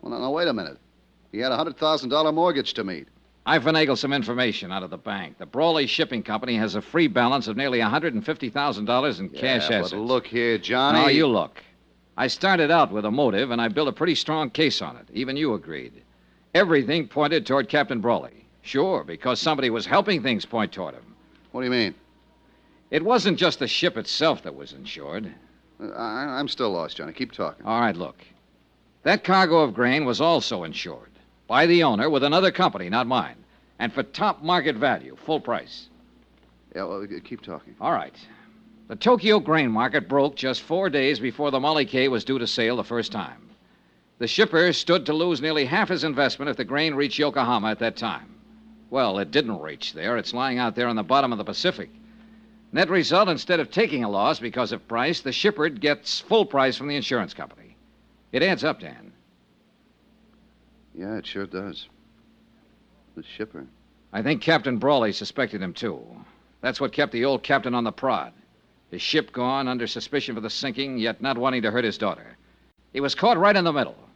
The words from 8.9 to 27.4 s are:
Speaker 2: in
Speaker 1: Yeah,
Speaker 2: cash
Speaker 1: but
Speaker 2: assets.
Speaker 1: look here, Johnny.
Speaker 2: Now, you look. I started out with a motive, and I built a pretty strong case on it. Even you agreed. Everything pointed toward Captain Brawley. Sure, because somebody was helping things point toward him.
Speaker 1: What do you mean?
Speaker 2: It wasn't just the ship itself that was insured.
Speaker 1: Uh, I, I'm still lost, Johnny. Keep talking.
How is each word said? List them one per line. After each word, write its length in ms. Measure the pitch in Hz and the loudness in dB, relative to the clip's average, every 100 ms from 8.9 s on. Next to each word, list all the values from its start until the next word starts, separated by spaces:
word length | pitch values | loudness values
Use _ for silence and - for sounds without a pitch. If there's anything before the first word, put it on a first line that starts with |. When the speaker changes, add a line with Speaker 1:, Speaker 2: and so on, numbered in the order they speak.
| 123 143 92 | 2 2 -2
Speaker 2:
in 80 | 95 | -8
Speaker 1:
Yeah, 60 | - | -4
Speaker 2:
cash 300 | 131 123 80 | 0 0 2
Speaker 1:
but 60 | 110 | 0
Speaker 2:
assets. 180 | 90 | 0
Speaker 1:
look 340 | 95 113 127 120 | -4 0 0 0
here, 300 | 120 117 110 | 0 2 0
Johnny. 420 | 95 123 135 147 | 0 2 4 4
Speaker 2:
Now, 80 | 143 | 6
you 180 | 147 151 | 6 4
look. 380 | 107 73 - - _ _ _ _ - | 2 0 -8 -20 _ _ _ _ -4
I 100 | 127 | -2
started 440 | - 190 185 147 | 0 2 4 6
out 200 | 160 139 | 6 4
with 140 | 104 107 | 2 0
a 60 | |
motive, 400 | 123 139 98 131 | 2 4 4 0
and 100 | 120 | 0
I 80 | 117 | 0
built 180 | 139 147 | 0 0
a 60 | |
pretty 220 | 113 165 151 | 0 0 0
strong 340 | - 156 143 | 0 -2 -2
case 320 | - 156 - | 0 0 0
on 160 | 82 120 | -6 -12
it. 100 | - | -12
Even 240 | - 131 139 | -8 -6 -2
you 160 | 151 | -2
agreed. 500 | 104 85 76 60 - _ _ _ _ _ | -2 -6 -10 -12 -18 _ _ _ _ _
Everything 540 | - 196 156 120 165 135 | 2 4 4 4 0 -2
pointed 380 | - 147 160 110 | 0 2 2 2
toward 240 | 135 120 | 0 2
Captain 320 | 147 143 123 | 0 0 0
Brawley. 440 | 110 110 64 - - _ | 2 0 0 -16 -20 _
Sure, 420 | - 135 151 160 80 | -4 0 2 0 -4
because 340 | 82 127 120 | -6 -2 0
somebody 300 | - 147 127 | 0 0 0
was 160 | 113 104 | 0 2
helping 360 | 180 196 175 | 2 4 0
things 240 | 123 110 - | 0 -2 -2
point 280 | 117 101 | -2 -2
toward 200 | - 85 | -4 -10
him. 220 | 62 - - _ _ _ | -10 -20 -20 _ _ _
Speaker 1:
What 80 | 123 | -6
do 40 | 127 | 0
you 60 | |
mean? 240 | 123 101 - _ _ _ _ _ _ _ _ _ | 2 0 -2 _ _ _ _ _ _ _ _ _
Speaker 2:
It 140 | 147 165 | -2 2
wasn't 340 | 247 208 160 | 2 4 2
just 200 | 175 - | 2 0
the 80 | 120 | -2
ship 280 | - 175 117 | 0 0 -2
itself 480 | - - 156 107 | -6 0 0 0
that 120 | 90 69 | -6 -14
was 180 | 69 | -16
insured. 600 | 67 65 - 71 90 110 - - _ _ _ | -16 -16 -14 -10 -8 -10 -14 -20 _ _ _
Speaker 1:
Uh, 80 | 107 | -12
I, 500 | - 113 113 143 131 | -8 -6 -6 -6 -6
I'm 80 | 139 | -6
still 240 | - 120 | -2 -2
lost, 240 | 90 78 - | -2 -4 -8
Johnny. 160 | 76 | -12
Keep 220 | 80 123 | -8 -8
talking. 320 | - | -4